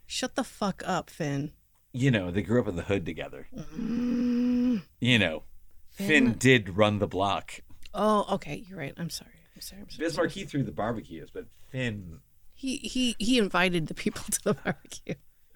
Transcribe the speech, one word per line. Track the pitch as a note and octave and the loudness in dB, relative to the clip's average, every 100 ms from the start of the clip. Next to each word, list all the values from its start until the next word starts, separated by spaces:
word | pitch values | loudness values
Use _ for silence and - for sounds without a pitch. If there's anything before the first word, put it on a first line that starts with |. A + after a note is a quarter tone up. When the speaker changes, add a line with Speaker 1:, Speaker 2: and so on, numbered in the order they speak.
Speaker 1:
Shut | - - B3+ | -10 -6 -4
the | - | -2
fuck | B3 - G3+ - - | -4 -2 -2 -2 -2
up, | F3+ - | -2 -4
Finn. | - C#3 C#3 D3 - _ _ _ | -4 -2 -2 -4 -8 _ _ _
Speaker 2:
You | B2+ C3+ | 2 4
know, | A2+ F2+ | 4 2
they | F2+ | 0
grew | F#2 A#2+ | 4 4
up | A2 | 2
in | E2+ | 0
the | |
hood | E2+ G2 E2+ | 0 0 0
together. | D#2+ C#2+ C2+ - - | -6 -8 -10 -12 -12
Speaker 1:
Mm. | - D#4 A3 A#3 A#3+ A#3+ B3 A#3+ B3 B3 B3 A#3 - - | -10 -6 -4 -2 0 2 2 2 2 2 2 2 -2 -2
Speaker 2:
You | A#2+ A#2+ | 4 4
know, | F2+ D#2 - - - - - | 4 -2 -10 -16 -18 -18 -14
Finn | - G3 | -6 4
Speaker 1:
Finn. | D3+ B2+ A2+ | 6 6 4
Speaker 2:
did | B2+ B2+ F#2+ F#2 | 6 6 4 4
run | G#2 G#2 | 4 4
the | F#2+ | 0
block. | F2+ G2 F2 - - - - - | 0 0 0 -4 -14 -16 -14 -8
Speaker 1:
Oh, | G#3 G#3 G#3 - | 0 2 2 2
okay. | F#3+ - D3 F3 | -2 -4 -10 -12
You're | F#3+ | -10
right. | C#3 - | -10 -8
I'm | E3+ | -8
sorry. | - - - - | -8 -14 -20 -20
I'm | - | -18
sorry. | - - | -16 -16
I'm | - | -14
sorry. | - E3 | -6 -4
Speaker 2:
Biz | D#3 | 0
Markie | E3 G3 | -2 -2
threw | G3 D3 | -6 -4
the | G#2+ | -2
barbecues, | - G#2+ A2+ - D#2+ - | -2 -4 -4 -8 -14 -14
but | F#2+ - - - | -14 -14 -16 -12
Finn | B2+ B2 G#2 F2+ D#2+ - - - | -6 -4 -4 -10 -14 -20 -20 -20
Speaker 1:
He, | - C4 B3+ | -10 -6 -6
he, | G#3+ B3 B3+ G#3+ | -4 -2 -2 0
he | G#3 B3+ | 4 4
invited | G3 F3+ F#3 F3 D3+ | 4 4 2 2 -2
the | |
people | F3 - - - | -2 -4 -4 -4
<laughs> | |
to | - | -2
the | - | 0
barbecue. | G#3+ - - - - - - - - _ | 0 -2 -6 -8 -14 -10 -10 -12 -20 _